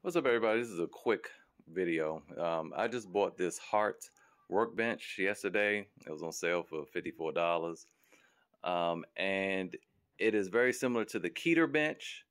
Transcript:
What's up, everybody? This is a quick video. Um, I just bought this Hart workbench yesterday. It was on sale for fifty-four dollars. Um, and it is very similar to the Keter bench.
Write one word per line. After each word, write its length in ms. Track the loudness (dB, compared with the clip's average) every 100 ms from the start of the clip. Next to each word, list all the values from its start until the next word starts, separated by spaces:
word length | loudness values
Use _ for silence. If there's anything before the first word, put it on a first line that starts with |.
| 0
What's 80 |
up, 120 | 2 4
everybody? 340 | 4 4 2
This 100 | 0
is 80 | -2
a 80 | -4
quick 440 | -2 0 0 -2 -18 _ _ -8
video. 560 | -2 0 0 0 -4 -10 -4
Um, 340 | -2 -2 -2 -4
I 100 | -4
just 260 | -4 -2
bought 240 | 0 0 0
this 220 | -4 -4
Hart 500 | 0 2 2 -2 -14 _ _ _ _
workbench 680 | 0 0 0 -2 -2 -8 -2
yesterday. 680 | -2 0 -2 2 2 0 -4 _ -12
It 60 |
was 100 | -8
on 80 | -8
sale 320 | -4 0 0
for 240 | -2 -8 -6
fifty-four 460 | -8 -8 -6 -2
dollars. 560 | 0 2 0 -2 -8 -14 _ _ _ _ _ _ _
Um, 420 | -2 0 0 -2 -6 -4
and 600 | 0 0 0 -2 -4 -8 _ _ _ _
it 200 | 2 2
is 100 | 2
very 260 | 4 2
similar 320 | 2 0 0 -2
to 120 | -2
the 100 | -4
Keter 380 | -2 2 4 4
bench. 580 | 2 0 -4 -12 -14 _